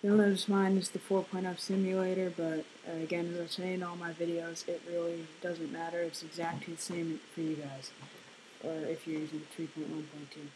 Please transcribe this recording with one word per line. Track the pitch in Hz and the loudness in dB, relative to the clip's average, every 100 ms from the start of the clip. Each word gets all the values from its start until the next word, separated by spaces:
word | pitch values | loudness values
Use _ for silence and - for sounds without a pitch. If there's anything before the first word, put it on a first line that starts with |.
You'll | 202 214 | 10 10
notice | 202 190 - | 10 6 4
mine | 196 190 190 | 6 8 6
is | 190 | 4
the | 185 | -6
four | - 190 190 | 2 2 2
point | 185 185 | -2 -2
oh | 180 | -4
simulator, | - 196 190 190 185 185 185 170 | 0 2 4 4 2 2 0 0
but, | 165 160 - - - | 0 0 -4 -12 -8
uh, | 165 | -4
again, | 160 170 170 175 | -2 0 0 -2
as | |
I | 170 | -4
say | - 180 | -4 -2
in | 185 | -2
all | 175 175 | -2 -4
my | 170 | -6
videos, | 165 170 170 165 165 - | -2 0 0 -2 -6 -4
it | 170 170 | -6 -2
really | 170 170 170 160 - | -2 0 -2 -8 -8
doesn't | 175 165 156 | -6 -4 -4
matter. | 165 165 175 | -4 -4 -2
It's | 170 - | -2 -4
exactly | 160 170 165 151 160 | -10 -4 -4 -4 -6
the | 165 | -8
same | - 175 165 156 - - | -4 -2 -2 -4 -6 -4
for | |
you | 160 151 | -2 -2
guys, | 143 135 - - 139 - - - - - | -6 -10 -12 -14 -16 -16 -18 -20 -20 -8
or | 160 160 151 | -4 -2 -2
if | 160 165 | -4 -2
you're | 156 | -2
using | 151 156 151 - | -2 -6 -8 -8
three | 160 | -6
point | 156 151 | -4 -4
one | 156 147 | -6 -8
point | 147 139 | -12 -12
two. | 156 147 | -12 -14